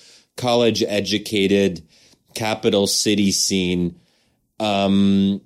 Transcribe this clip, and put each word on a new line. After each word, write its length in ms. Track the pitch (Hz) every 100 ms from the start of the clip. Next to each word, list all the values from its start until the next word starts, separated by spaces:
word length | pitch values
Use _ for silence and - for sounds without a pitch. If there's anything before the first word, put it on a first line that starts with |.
| - - _ -
college-educated 1500 | 123 120 117 101 110 104 95 104 - 104 95 101 98 82 - _ _ _ _
capital 520 | - 110 110 117 104 98
city 440 | - 110 101 98
scene. 680 | 90 - 95 90 90 87 - _ _ _ _ _ -
Um, 800 | 107 98 98 98 98 98 98 98